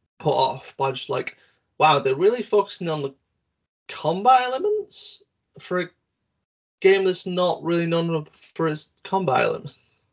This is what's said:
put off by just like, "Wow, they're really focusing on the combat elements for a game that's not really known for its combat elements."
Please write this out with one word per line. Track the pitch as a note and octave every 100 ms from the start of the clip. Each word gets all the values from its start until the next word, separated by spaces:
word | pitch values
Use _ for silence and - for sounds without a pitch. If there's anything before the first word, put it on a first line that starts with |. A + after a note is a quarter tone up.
| _ -
put | D3+
off | B2+ C3 C3+ - -
by | C3+
just | B2+ -
like, | C3 - - _ _ _ -
"Wow, | D#3 C#3
they're | C3
really | C3+ F#3+ B3
focusing | - G#3 G3+ - E3+
on | D3+
the | C#3 - _ _ _ _ _ _ -
combat | - D3+ F3+ A#3 C4
elements | B3+ C4 G#4 G#4+ F#4 - - - _ _ _ -
for | - F3+
a | F3 _ _ _ _ _ _ _ _ _
game | F#3+ G3
that's | F#3+ F3 F#3
not | F3+ F3+ -
really | D#3 E3+ E3+
known | E3+ E3+ D#3+ D3+
for | - - - D#3+
its | D3+ - _
combat | - G3 E3+ B2+
elements." | - - C#3+ - _ _ _